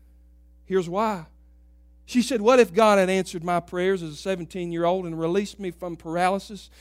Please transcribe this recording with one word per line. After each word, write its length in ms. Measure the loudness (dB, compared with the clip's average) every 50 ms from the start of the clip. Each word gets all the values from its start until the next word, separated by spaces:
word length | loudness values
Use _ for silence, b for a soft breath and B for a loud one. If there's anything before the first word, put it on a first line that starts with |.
| _ _ _ _ _ _ _ _ _ _ _ _ _
Here's 220 | _ -2 -2 -2 -2
why. 380 | -2 -2 -2 -2 -2 -4 -8 -14 _ _ _ _ _ _ _ _ _ _ _ _ _ _ _
She 160 | -2 0 0
said, 200 | 0 2 0 2
"What 180 | 4 6 6 6
if 160 | 6 6 6
God 240 | 4 6 6 6 6
had 100 | 4 4
answered 340 | 2 0 -2 -4 -8 -8 -4
my 160 | -2 -2 -2
prayers 440 | -2 -4 -6 -2 0 0 0 -2 -4
as 80 | -10
a 40 | -12
seventeen-year-old 920 | -10 -6 -6 -6 -6 -6 -10 -8 -8 -8 -6 -4 0 0 0 0 0 -2 -6
and 120 | -6 -4
released 400 | -4 -2 -2 -2 -2 -4 -10 -10
me 120 | -10 -10
from 240 | -10 -10 -12 -12 -12
paralysis 720 | -12 -10 -8 -2 0 0 0 0 -2 -6 -10 -18 -18 -20 -20 b b